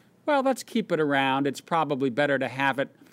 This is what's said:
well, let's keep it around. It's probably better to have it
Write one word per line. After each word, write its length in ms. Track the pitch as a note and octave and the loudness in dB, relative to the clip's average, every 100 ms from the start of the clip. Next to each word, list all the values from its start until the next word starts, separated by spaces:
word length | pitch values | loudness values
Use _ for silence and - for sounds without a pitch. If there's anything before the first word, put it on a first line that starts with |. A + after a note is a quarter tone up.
| _ _ - | _ _ -2
well, 160 | C#4+ | 0
let's 200 | C4 A#3+ | 2 -2
keep 300 | - A#3 - | -4 -4 -2
it 80 | E3 | 0
around. 460 | D3+ C#3 C3+ C3+ C#3 | 2 2 2 2 0
It's 140 | C3 | -4
probably 480 | - E3 D3+ C#3+ C3+ | -2 0 0 0 -2
better 300 | A#2 D3 C3+ | 0 0 0
to 80 | C3 | -2
have 320 | B2+ C#3 C3 | -2 0 0
it 100 | C3 - - | -4 -8 -20